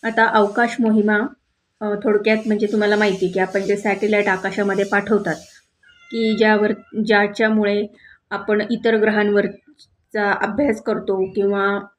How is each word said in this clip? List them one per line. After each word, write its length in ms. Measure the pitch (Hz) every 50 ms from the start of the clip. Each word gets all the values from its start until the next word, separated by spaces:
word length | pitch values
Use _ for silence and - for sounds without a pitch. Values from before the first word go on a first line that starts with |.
| -
आता 240 | 226 220 226 226
अवकाश 500 | 226 - 220 202 202 202 - 240 226 - -
मोहिमा, 380 | 233 220 214 220 202 208 208 208 226 294 - _ _ _ _ _ _ _ _ _
अ, 140 | 214 208 208 208 -
थोडक्यात 340 | 226 208 208 208 220 220 220 220
म्हणजे 200 | 220 214 208 220 208 208
तुम्हाला 240 | 214 208 202 208
माहिती 280 | 208 214 208 185 185 190
आहे 80 | 180 180
की 80 | 190
आपण 220 | 185 185 - 202 196
जे 140 | 190 202
सॅटेलाइट 520 | 202 - 214 196 196 - 208 214 208 202 202
आकाशामध्ये 560 | 190 185 190 190 190 - 202 202 196 190 196
पाठवतात 520 | 196 - 202 196 202 220 208 208 180 156 151 - - - - _ _ _ _ _ _ _ _ _ _
की 260 | - 226 226 220 214
ज्यावर, 360 | 208 220 214 214 208 208 208 202 - - _ - 214 214
ज्याच्यामुळे 800 | 214 214 202 208 202 202 - 226 220 220 214 208 202 202 208 208 208 - _ _ - - _ _ _
आपण 320 | 202 202 202 - 214 208 208 208
इतर 260 | 233 220 - 233 226
ग्रहांवरचा 1400 | 214 208 220 208 208 208 208 202 202 196 190 - - _ _ - _ - _ _ _ _ _ _ 220 208 202 196
अभ्यास 500 | - - 240 202 214 294 277 220 220 -
करतो 420 | - 214 - - - 190 190 190
किंवा 540 | 185 - 214 196 196 202 196 196 202 202 202 202 - _